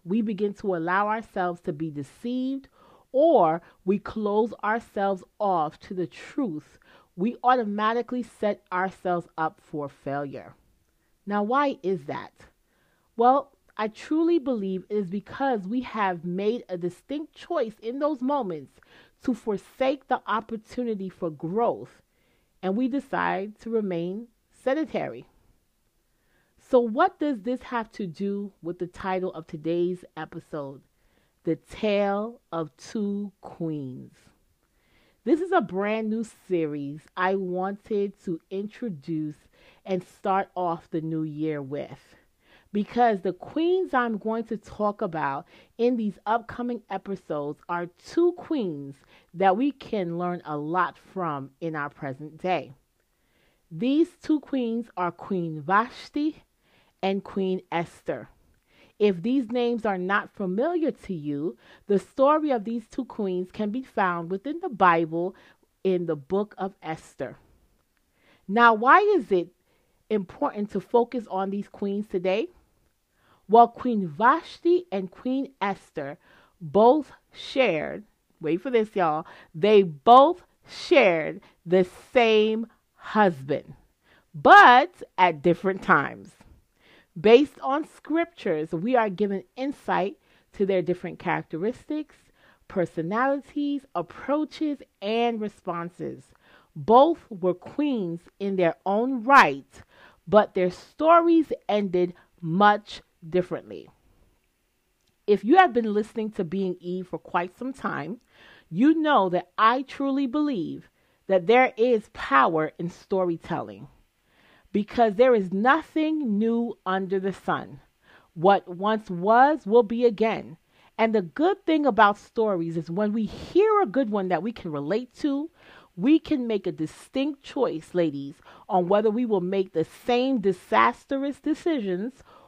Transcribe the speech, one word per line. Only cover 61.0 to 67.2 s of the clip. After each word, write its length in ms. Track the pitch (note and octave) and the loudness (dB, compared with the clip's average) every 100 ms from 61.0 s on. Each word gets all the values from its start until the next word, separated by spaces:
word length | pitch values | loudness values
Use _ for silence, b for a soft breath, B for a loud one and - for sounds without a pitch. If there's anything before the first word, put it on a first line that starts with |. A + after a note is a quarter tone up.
| - F3 | -10 -8
you, 420 | D3 C#3+ E3 - b b - | -6 -6 -6 -8 b b -2
the 100 | G3 | -2
story 540 | - - C4+ D#4 D4+ | -2 2 2 4 0
of 140 | B3 G3+ | -2 -4
these 200 | A#3 - | -8 -8
two 160 | - | -10
queens 460 | A3+ - G3 F3+ F#3 | -8 -6 -4 -4 -6
can 200 | - G#3+ | -6 -6
be 100 | B3 | -6
found 480 | C4 A3+ F#3 E3+ E3 | -6 -2 -2 -2 -6
within 300 | G3 C#4 E4 | -8 -8 -8
the 80 | F#4 | -8
Bible 640 | G3+ F3+ E3+ D#3+ E3 F3+ b b b _ _ | 2 4 4 0 -2 -4 b b b _ _
in 220 | F#3+ F3+ E3 | -2 -2 -2
the 100 | D3+ | -6
book 380 | C3+ G3 G#3 - | -4 -4 -4 -6
of 160 | F#3+ - | -8 -8
Esther. 540 | D#3+ E3 - - | -12 -12 -14 -12